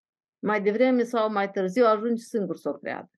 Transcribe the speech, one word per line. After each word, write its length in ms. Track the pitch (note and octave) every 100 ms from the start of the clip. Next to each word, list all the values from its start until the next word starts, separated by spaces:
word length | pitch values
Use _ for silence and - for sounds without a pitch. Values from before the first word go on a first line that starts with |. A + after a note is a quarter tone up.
| _ _ _ _
mai 240 | - G#3+
devreme 400 | G3 G#3+ B3+ B3+
sau 280 | A#3 A#3+ G#3+
mai 200 | G#3 G3
târziu 340 | G3 F#3 F#3
ajunge 380 | A#3+ G#3+ A3+ A3+
singur 340 | - A#3 F3+ D#3+
să 120 | -
o 100 | C#3+
creadă. 320 | - - -